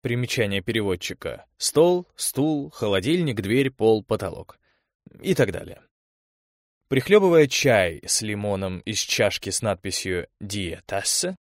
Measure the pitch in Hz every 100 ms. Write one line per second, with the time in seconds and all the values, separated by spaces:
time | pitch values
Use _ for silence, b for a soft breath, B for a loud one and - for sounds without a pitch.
0 | 123 120 123 - 107 98 95 113 101 90
1 | - 90 - 60 - _ - - 170 180
2 | 175 - - - 147 151 143 - 107 98
3 | 98 175 160 107 95 123 139 - 110 110
4 | 98 110 92 - - - _ _ _ _
5 | - - - 170 113 85 - - _ _
6 | _ _ _ _ _ _ _ _ _ 135
7 | 151 208 190 170 147 - 139 110 90 82
8 | - - 107 104 104 98 98 92 - 104
9 | - - 107 - - - 113 95 98 -
10 | 95 90 - _ 104 101 90 80 - 98
11 | 95 - 180 185